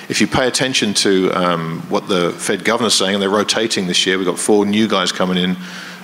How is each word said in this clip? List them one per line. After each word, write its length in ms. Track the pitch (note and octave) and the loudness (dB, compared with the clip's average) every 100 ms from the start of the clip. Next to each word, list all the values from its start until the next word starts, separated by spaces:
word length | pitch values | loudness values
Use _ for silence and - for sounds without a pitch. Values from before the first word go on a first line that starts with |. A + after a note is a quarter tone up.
| - | -6
if 100 | - | -2
you 80 | G#2 | 0
pay 200 | - B2+ | 2 0
attention 460 | - C3 C3 A2 G2 | 0 0 0 0 0
to, 360 | G#2+ F#2+ F#2 | 2 4 2
um, 500 | F2+ F2+ E2+ E2 E2+ - | 2 0 0 -2 -6 -4
what 220 | G2+ - | -4 0
the 220 | F#2 E2+ | 0 0
Fed 340 | - - G2 F2 | -2 -4 -2 0
governor's 300 | A#2 A2 - | 0 0 0
saying, 180 | F#2+ | 0
and 80 | G2+ | 0
they're 80 | G2 | 2
rotating 580 | G#2 F#2+ A2 A2+ A2 F2+ | 2 2 0 0 -2 -2
this 180 | F2 F#2+ | 0 2
year, 120 | F#2 | 0
we've 100 | F2+ | 0
got 120 | F2 | -2
four 260 | - G#2 G2+ | 2 4 4
new 240 | G#2 A2 | 2 2
guys 240 | G2 F2+ | 0 0
coming 240 | - F#2 F#2 | -2 0 0
in 180 | F#2 F#2 - - - - | 0 -2 -8 -14 -16 -16